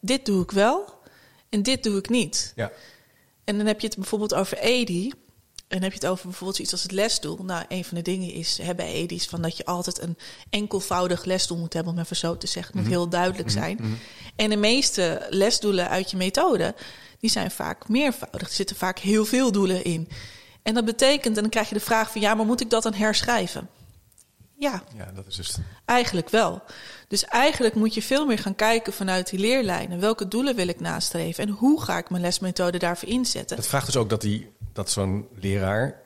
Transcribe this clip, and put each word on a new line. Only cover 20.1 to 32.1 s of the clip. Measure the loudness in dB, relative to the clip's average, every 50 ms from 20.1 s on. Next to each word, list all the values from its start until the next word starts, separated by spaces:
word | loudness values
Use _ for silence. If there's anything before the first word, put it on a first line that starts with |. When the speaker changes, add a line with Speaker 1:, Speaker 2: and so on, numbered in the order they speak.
| -8 -14 -14 -14 -16 -20 -20 -20 -20 -6 _
Speaker 1:
En | 0 0
dat | 2 2
betekent, | 0 2 4 6 6 6 4 2 0 0
en | 2
dan | 0 2
krijg | 2 0 0 0
je | -2
de | -4
vraag | 0 2 2 2 2 0
van, | 0 0
"Ja, | 2 4 4
maar | 4 4
moet | 2 2 0
ik | 2 2
dat | 2 2 2
dan | 0 0
herschrijven?" | 2 2 2 2 2 2 2 2 2 0 -2 -4 -8 -10 -12 _ _ -20 -20 -20 -20 _ _ _ _ -20 _ _ _ -20 _ _
Ja. | _ -2 -2 -2 -2 -8 -10 -14
Speaker 2:
Ja, | -14 -14 -12 -12
dat | -14 -12
is | -10 -8
dus | -8 -6 -6 -6 -6 -8 -8 -12 -14 _
Speaker 1:
Eigenlijk | 2 2 2 2 2 0 -2 -2 2
wel. | 4 4 4 4 0 -4 -10 -16 -20 -18 -18 -18 -18 -20 -10
Dus | _ -2 -2 -2
eigenlijk | 2 4 4 4 4 4 4 2 2 4
moet | 4 2 4 2
je | 0
veel | 0 2 2 2 4
meer | 4 2 2
gaan | 0 -4 0
kijken | 2 4 4 4 2 0 -2 -6
vanuit | -4 -2 0 0 0 0 -2
die | -2 0
leerlijnen. | 2 2 2 2 2 0 0 -2 -2 -4 -4 0
Welke | 2 2 2 0 -2
doelen | -2 0 0 2 2 2
wil | 0 0
ik | -2 -2 -4
nastreven | -4 -4 -2 -2 -4 -2 -2 -2 -2 -2 -2 -2 -2
en | -4
hoe | -2 2 6 6 6 4
ga | 4 -2 -2
ik | -2 -2
mijn | -2